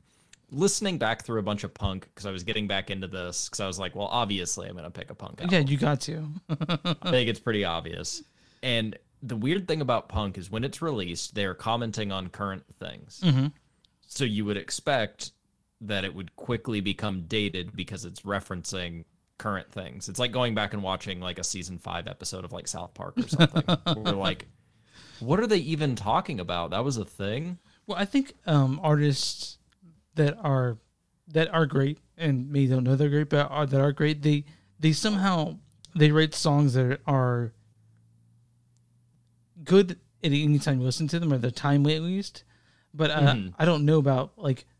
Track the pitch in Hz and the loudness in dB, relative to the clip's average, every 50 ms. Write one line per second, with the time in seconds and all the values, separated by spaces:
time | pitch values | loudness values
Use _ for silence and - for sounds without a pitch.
0 | _ _ _ _ _ _ - _ _ _ - 139 180 196 196 - 214 196 180 - | _ _ _ _ _ _ -20 _ _ _ -2 0 2 2 2 2 0 -2 0 0
1 | 113 110 117 - - - 117 110 101 104 104 101 - 95 - - 104 98 95 92 | 0 0 0 -2 -4 -4 -2 -2 0 0 -2 -2 -4 -8 -6 -4 -4 -4 -4 -6
2 | - - _ - 98 101 95 92 87 101 - 107 104 101 101 98 95 - 98 95 | -8 -12 _ -12 -10 -8 -8 -6 -6 -4 -4 -2 -2 -2 -2 -2 -2 -4 -6 -8
3 | 95 90 90 92 90 90 87 - - - - - 104 95 90 90 95 90 - 95 | -8 -8 -8 -8 -8 -6 -6 -6 -8 -6 -6 -6 -6 -6 -6 -6 -8 -8 -6 -6
4 | 101 - - 120 117 101 104 95 90 85 - - 90 98 92 90 78 87 90 - | -6 -2 0 0 0 0 0 -2 -2 -4 -6 -6 -8 -10 -12 -12 -14 -14 -12 -14
5 | - - - - - - - - - 175 190 175 143 135 143 139 - - 147 - | -14 -14 -14 -14 -14 -16 -12 -8 -2 0 2 2 4 2 2 2 2 0 0 0
6 | - - 160 160 156 151 151 185 - - 160 - 160 151 175 156 - 180 165 - | -2 -6 -8 -8 -8 -10 -10 -12 -8 -8 -6 -4 -2 -4 -4 -4 -2 -4 -4 -4
7 | - 180 165 127 123 110 110 - - 123 110 104 98 90 82 82 82 82 85 87 | -2 0 2 2 2 2 -2 -2 -2 -2 0 0 0 0 -2 -4 -6 -8 -10 -8
8 | 87 - - - - - _ _ _ _ _ _ - 127 120 117 110 110 - - | -8 -10 -10 -12 -14 -18 _ _ _ _ _ _ -4 -2 -2 0 -2 -2 -6 -10
9 | - _ _ _ - 113 120 110 107 135 170 202 185 - 156 160 143 123 120 110 | -16 _ _ _ -10 -8 -6 -2 0 0 0 0 0 -2 -2 -2 0 0 0 0
10 | - - - 110 104 98 90 98 87 98 104 110 120 - - - 165 165 143 110 | 0 -2 -4 -2 -2 -2 -4 -8 -10 -8 -6 -4 -4 -4 -4 -4 -4 -2 -2 -2
11 | 92 87 87 82 - - - 104 101 95 90 - - 113 113 117 120 113 107 - | -4 -4 -6 -6 -8 -6 -4 -2 -2 -2 -4 -4 -2 -2 -2 0 -2 -4 -4 -4
12 | 107 98 95 95 92 90 - - 101 98 95 95 - _ - _ - - 57 - | -6 -4 -4 -6 -8 -8 -8 -8 -6 -6 -6 -8 -12 _ -18 _ -14 -14 -14 -16
13 | - - - - - 175 135 131 131 151 147 _ _ _ _ _ _ _ _ _ | -18 -20 -10 0 2 4 4 4 2 0 -2 _ _ _ _ _ _ _ _ _
14 | _ _ - - 139 120 107 104 104 104 104 101 - - - - - - 143 127 | _ _ -4 -2 -2 0 0 0 -2 -2 -2 -4 -6 -8 -10 -6 -2 0 0 0
15 | 107 101 - - - - - _ _ _ _ _ _ _ _ _ 113 104 107 98 | 0 -2 -6 -10 -16 -16 -16 _ _ _ _ _ _ _ _ _ -8 -4 -4 -2
16 | 92 98 69 90 95 82 - - - - 120 113 - - 113 104 95 101 95 - | -2 -4 -6 -10 -12 -14 -14 -12 -6 -6 -4 -4 -4 -4 -4 -2 -2 -2 -2 -2
17 | - 104 98 92 85 82 110 110 104 101 82 90 87 92 - 95 92 - 107 90 | -2 -4 -4 -4 -6 -4 -2 -2 -2 -2 -4 -6 -8 -8 -10 -10 -10 -10 -10 -10
18 | - 87 90 - - 95 101 98 - - 95 90 82 - - 92 90 87 85 85 | -12 -14 -14 -12 -8 -4 -4 -4 -4 -6 -8 -8 -8 -8 -8 -8 -8 -8 -10 -12
19 | 80 - _ _ _ _ _ - - 110 101 95 - - - 101 92 69 62 98 | -16 -18 _ _ _ _ _ -10 -6 -6 -6 -6 -8 -10 -12 -12 -12 -12 -14 -14
20 | - - 92 - 123 120 110 127 123 120 110 107 104 95 - 104 98 95 95 90 | -14 -10 -6 -4 -4 -2 -2 -2 -2 0 0 -2 -2 -4 -4 -6 -4 -4 -4 -4
21 | - 101 95 90 90 90 87 92 90 - - 95 85 87 92 85 - 95 90 87 | -6 -8 -10 -8 -8 -8 -8 -6 -8 -6 -6 -8 -8 -10 -12 -12 -10 -8 -8 -8
22 | 87 95 90 - - - - 95 92 85 - 87 - - - 82 87 - - - | -8 -10 -12 -10 -10 -10 -10 -10 -10 -12 -12 -12 -10 -10 -10 -10 -12 -12 -12 -12
23 | - - - - 240 - - 143 165 147 - 165 147 - 175 - - 180 160 110 | -12 -8 -6 -6 -4 -2 4 4 4 4 4 0 0 0 -2 0 0 -2 -4 -2
24 | 110 - - 98 95 92 92 - - - - _ _ _ _ _ _ _ _ - | -2 -2 -2 0 -2 -2 -4 -4 -8 -16 -20 _ _ _ _ _ _ _ _ -20
25 | - - - - 110 120 156 190 233 226 214 185 151 147 160 147 156 143 123 107 | -20 -20 -16 -10 -2 0 2 2 4 4 2 2 2 0 -2 0 0 0 0 0
26 | 98 107 117 170 190 - 156 98 90 82 87 87 85 78 85 101 123 143 135 113 | 0 0 0 0 0 -2 -4 -6 -4 -4 -2 -2 -2 -2 -2 -2 -2 0 -2 -2
27 | 101 - - - 98 98 107 135 160 175 180 175 _ _ _ _ _ - 202 - | -4 -6 -6 -6 -4 -4 -4 -4 -4 -6 -8 -10 _ _ _ _ _ -8 -4 -2
28 | 202 196 - 277 269 - - - _ 175 160 143 135 131 135 151 - 156 151 147 | -2 0 2 0 0 0 -6 -8 _ 2 4 4 4 4 2 0 2 2 4 4
29 | 147 147 135 - - - - - - - - - _ _ _ _ - 170 - _ | 4 2 2 2 -2 -4 -6 -8 -10 -12 -14 -18 _ _ _ _ -20 -20 -20 _
30 | _ _ _ 160 151 143 147 233 190 147 135 131 127 123 117 110 - _ _ _ | _ _ _ 2 2 2 2 0 0 0 2 2 2 0 -2 -4 -10 _ _ _
31 | _ _ _ _ _ - 151 160 160 156 165 165 160 139 156 139 135 139 151 - | _ _ _ _ _ -2 2 2 2 4 4 2 2 4 4 2 2 2 0 -4
32 | _ _ _ - 165 151 135 127 127 143 143 143 139 127 131 127 127 123 135 135 | _ _ _ -2 0 2 2 2 0 0 2 2 4 4 4 4 4 4 4 4
33 | 151 147 139 147 151 147 - 143 143 143 139 147 151 135 135 135 139 147 139 - | 4 4 4 2 2 2 2 2 2 2 0 -2 0 2 4 4 4 4 4 2
34 | 156 151 156 147 147 151 147 147 143 - - - _ _ _ - 156 160 156 - | 2 2 2 2 2 2 2 2 0 -4 -14 -20 _ _ _ 0 2 2 4 4
35 | - 220 208 196 185 196 185 170 151 165 160 - - _ _ _ - - - 165 | 2 0 2 2 2 2 2 2 0 0 -4 -8 -14 _ _ _ -20 -8 2 6
36 | 151 151 151 156 160 151 151 - - 165 143 143 147 139 120 131 127 123 135 - | 6 8 8 6 4 4 2 0 2 4 6 6 6 6 6 4 4 2 0 0
37 | - - 143 131 127 123 123 120 120 113 - _ _ _ _ _ _ _ _ _ | 0 0 2 2 2 2 2 0 -2 -4 -6 _ _ _ _ _ _ _ _ _
38 | _ _ _ _ _ _ _ _ _ _ _ _ _ _ _ _ _ _ _ _ | _ _ _ _ _ _ _ _ _ _ _ _ _ _ _ _ _ _ _ _
39 | _ _ _ _ _ _ _ _ _ _ _ 175 156 - 180 196 202 180 175 - | _ _ _ _ _ _ _ _ _ _ _ -16 0 6 6 6 6 6 0 -8
40 | _ _ _ _ - 165 139 147 151 147 147 143 - 156 139 131 123 127 123 - | _ _ _ _ 0 2 2 4 4 4 4 4 4 2 2 2 2 0 0 0
41 | 165 143 - 170 170 160 139 127 123 131 120 - - 143 143 143 143 147 156 160 | -2 -2 0 0 2 2 2 2 2 0 -2 -2 2 4 4 6 6 4 4 2
42 | 160 175 185 196 196 - - - - _ _ _ _ _ _ _ _ _ - 143 | 0 -2 -2 -4 -4 -6 -10 -16 -20 _ _ _ _ _ _ _ _ _ -4 0
43 | 160 147 147 156 147 143 131 113 95 92 90 - 156 170 170 151 147 147 156 156 | 0 2 4 4 6 6 4 4 0 -4 -2 2 2 4 4 4 6 6 6 6
44 | 139 139 135 127 131 - - - 202 143 131 - - _ _ _ | 6 4 4 2 0 -2 -6 -4 -2 -2 -2 -2 -4 _ _ _